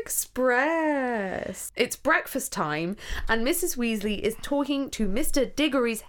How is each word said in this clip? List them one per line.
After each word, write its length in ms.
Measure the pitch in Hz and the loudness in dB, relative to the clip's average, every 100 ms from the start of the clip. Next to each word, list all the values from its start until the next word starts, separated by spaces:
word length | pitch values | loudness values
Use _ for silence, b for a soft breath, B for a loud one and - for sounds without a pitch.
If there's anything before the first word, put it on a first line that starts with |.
Express. 1700 | 453 - - - 254 247 285 330 311 285 254 226 190 - - 190 - - | 4 -4 -4 0 2 4 4 2 2 2 0 0 -2 -4 -6 -8 -6 -2
It's 200 | - - | -2 0
breakfast 560 | - - - 262 - | 2 2 2 -6 -4
time, 440 | - 156 151 170 208 B B B | -2 -2 0 -2 -4 B B B
and 160 | 220 | 2
Missus 320 | 240 - 359 - | 2 0 0 -2
Weasley 440 | 233 220 208 202 | -2 0 -2 0
is 160 | - 226 | -2 -4
talking 480 | - 285 285 277 269 | -2 0 0 0 -2
to 160 | - 208 | 0 0
Mister 380 | 214 311 285 240 | 2 2 2 2
Diggory's 580 | - 311 262 233 220 | 2 2 2 0 -2